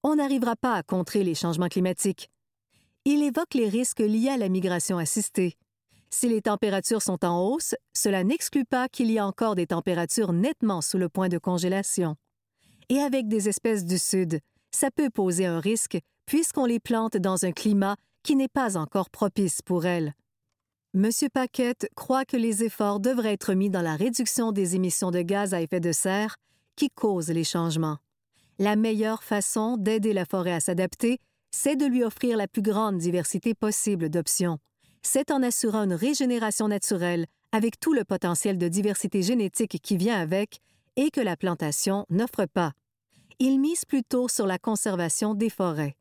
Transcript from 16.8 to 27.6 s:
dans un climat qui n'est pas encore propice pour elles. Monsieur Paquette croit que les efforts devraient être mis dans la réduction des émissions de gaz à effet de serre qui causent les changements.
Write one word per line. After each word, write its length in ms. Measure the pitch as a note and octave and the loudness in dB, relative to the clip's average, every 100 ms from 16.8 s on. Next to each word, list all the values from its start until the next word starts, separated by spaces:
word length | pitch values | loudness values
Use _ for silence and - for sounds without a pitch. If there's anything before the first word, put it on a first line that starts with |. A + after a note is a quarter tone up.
| - A3+ A3 G#3+ | 0 0 0 0
dans 280 | F#3 F#3 F#3 | 0 0 -2
un 60 | |
climat 440 | D#3+ G#3+ G3+ G3 G3+ _ _ | -2 0 2 2 -2 _ _
qui 120 | - C4+ | 0 2
n'est 120 | C4+ | 2
pas 300 | C#4 A#3+ F#3+ | 0 0 -2
encore 320 | D3+ G3 F#3 | -2 -2 -2
propice 520 | - G#3 - F#3 - | 0 0 2 0 -2
pour 240 | - F3+ F3 | -2 0 0
elles. 280 | F3 D3+ - _ _ _ _ _ _ _ | 0 -2 -6 _ _ _ _ _ _ _
Monsieur 360 | F#3+ G#3+ A#3 C#4+ | 2 2 2 0
Paquette 580 | C4+ B3+ - B3 B3 - - | 0 -2 0 0 0 -6 -8
croit 300 | - C4 C4+ | 0 0 2
que 120 | B3+ | 0
les 260 | A3+ G#3 | 0 0
efforts 360 | A3+ - G#3 G3+ | -2 0 0 2
devraient 340 | A3 B3+ A3 | 0 0 0
être 200 | G3+ - | -2 0
mis 160 | F#3+ G3+ | 2 2
dans 120 | F#3 | 0
la 140 | E3+ D#3 | -2 0
réduction 560 | A3+ A#3 A#3 - A3+ | -2 0 -2 0 0
des 240 | G3+ F#3 F#3 | 0 0 0
émissions 360 | F#3 - F#3 | 0 0 0
de 100 | F3 | 0
gaz 320 | F3 G3 G3+ | 0 0 0
à 80 | F3+ | -2
effet 180 | E3 F3+ | -2 -2
de 120 | E3+ | 0
serre 440 | D#3+ F#3+ G3 G#3+ - _ _ _ - | 0 0 -2 -4 -8 _ _ _ -2
qui 140 | C#4+ | -2
causent 400 | - G#3+ F#3 D#3+ | 0 0 0 0
les 140 | E3 | -2
changements. 540 | D#3 F3 | 0 0